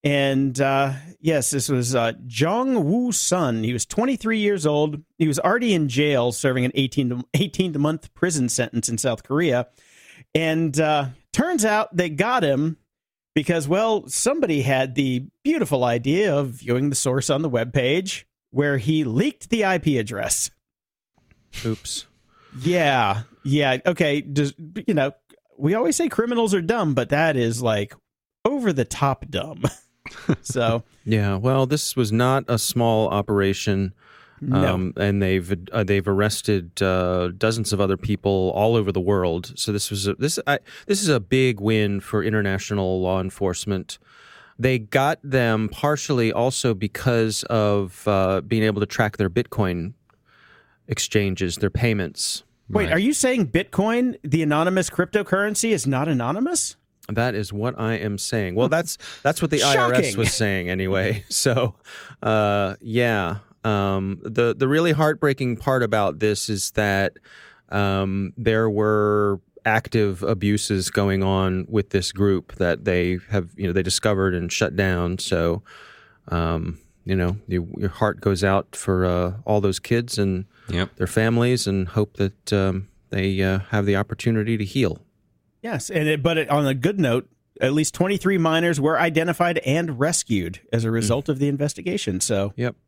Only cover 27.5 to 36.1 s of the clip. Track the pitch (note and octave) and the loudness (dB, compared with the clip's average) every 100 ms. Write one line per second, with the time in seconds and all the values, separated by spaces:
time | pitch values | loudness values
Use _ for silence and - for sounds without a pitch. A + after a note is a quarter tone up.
27.5 | A#2 A#2+ G#2+ G#2 - _ _ _ _ A3+ | 0 0 0 -2 -10 _ _ _ _ -2
28.5 | C#4+ A3+ C#3+ A#2+ - C#3+ C3 - F#2+ D3+ | 0 0 0 -2 0 -2 -2 -6 -6 -6
29.5 | - - - _ _ - - - D3 - | -4 -4 -4 _ _ -20 -14 -4 -4 -2
30.5 | B2+ A#2 A#2 - _ - A2 G2+ F#2+ A#2+ | 0 0 0 -4 _ -2 0 2 0 2
31.5 | C3+ C3 D3 - - A2+ A2+ B2 C3+ - | 2 2 0 -2 -2 0 2 4 2 0
32.5 | A#2 - A#2+ A#2 A2 A2 G2+ G2 G2+ G2 | -2 0 0 2 4 2 0 0 2 2
33.5 | F#2+ - G2 F#2+ - _ - - _ C#3+ | 0 0 0 -2 -6 _ -20 -20 _ 0
34.5 | A2 F#2 F#2 F#2 - G2+ G2+ F#2+ F#2+ E2+ | 2 2 0 -4 -2 0 2 2 0 -2
35.5 | F#2+ F#2 A2+ G2 G2+ F#2+ | -6 -4 -4 0 0 2